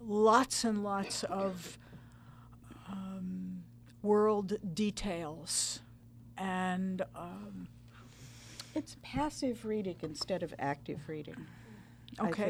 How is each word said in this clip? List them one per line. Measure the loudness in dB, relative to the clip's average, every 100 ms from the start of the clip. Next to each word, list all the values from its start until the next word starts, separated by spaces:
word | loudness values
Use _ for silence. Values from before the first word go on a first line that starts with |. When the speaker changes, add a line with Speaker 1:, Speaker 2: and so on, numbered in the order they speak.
Speaker 1:
lots | 0 8 10 10 8 2
and | 2 2
lots | 2 0 0 -2
of, | 0 0 0 -2 -8 -14 -16 -18 -18 -20 -20 -20 -20 -20 -18 -16 -10
um, | -8 -6 -6 -4 -4 -6 -8 -12 -18 -20 -2
world | 6 8 8 6 2 -2 -2
details. | 2 2 2 -2 0 -4 -6 -2 0 0 -2 -10 -20 -20 -20 -14 -4
And, | -2 2 2 2 0 -2 -4
um, | -6 -10 -10 -10 -10 -12 -14 -20 -20 -20 -18 -18 -18 -16 -14 -6
Speaker 2:
It's | -6 -6 -12
passive | -4 0 0 0 -2 0
reading | 0 0 0 -4
instead | -6 -4 -2 0
of | -2 -2
active | -2 -2 -4 -6 -6
reading, | -8 -8 -12 -14 -16 -18 -18 -18 -20 -12 -2
I | 0
Speaker 1:
Okay, | 2